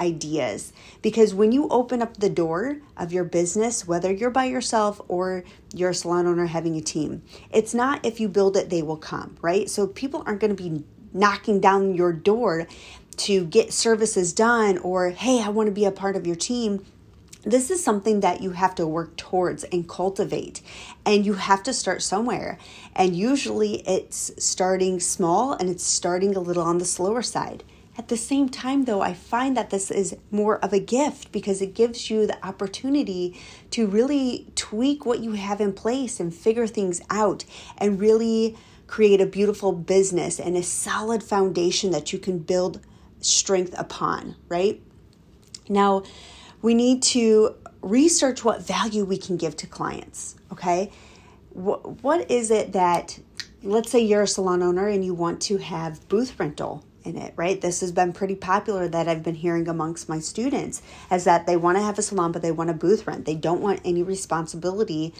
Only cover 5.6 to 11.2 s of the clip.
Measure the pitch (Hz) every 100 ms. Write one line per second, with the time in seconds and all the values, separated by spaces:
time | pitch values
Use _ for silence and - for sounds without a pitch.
5.6 | - - 180 180 175 175 175 170 175 165
6.6 | 165 160 151 160 151 - - - - 220
7.6 | 220 233 254 285 240 226 220 202 196 196
8.6 | - 175 151 156 - - - - 165 185
9.6 | - - 196 - 269 311 - 202 214 196
10.6 | 180 156 - - - 180